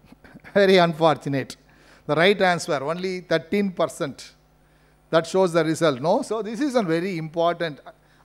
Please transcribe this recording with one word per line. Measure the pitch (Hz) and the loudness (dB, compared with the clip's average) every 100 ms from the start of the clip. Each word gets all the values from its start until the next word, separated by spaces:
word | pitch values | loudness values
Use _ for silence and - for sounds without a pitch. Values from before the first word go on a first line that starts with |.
| _ | _
<laughs> | - - - - | -20 -20 -20 -4
very | 202 196 190 | 2 6 6
unfortunate. | 170 156 160 139 151 139 - - _ _ _ - - | 4 4 2 2 -2 -6 -6 -12 _ _ _ -12 0
The | |
right | 147 185 202 | 4 4 4
answer, | 185 170 - 143 | 2 0 -2 -4
only | 139 175 185 185 | -4 -6 -6 -6
thirteen | 170 165 160 202 202 | -2 -4 -2 -2 -2
percent. | 175 160 - 151 117 - _ _ _ _ _ _ _ - | -2 -4 -4 -8 -8 -18 _ _ _ _ _ _ _ -2
That | 160 165 | 0 0
shows | 190 190 | 0 2
the | 165 | 2
result, | 160 160 160 127 | 0 0 0 0
no? | 151 233 | -2 -2
So | 262 214 | -2 -6
this | 208 226 | -6 -6
is | 294 | -2
a | 247 | -2
very | 185 165 190 170 | 0 -2 -4 -6
important, | 156 165 170 170 170 143 175 - _ _ | -8 -2 -2 -2 -6 -10 -18 -20 _ _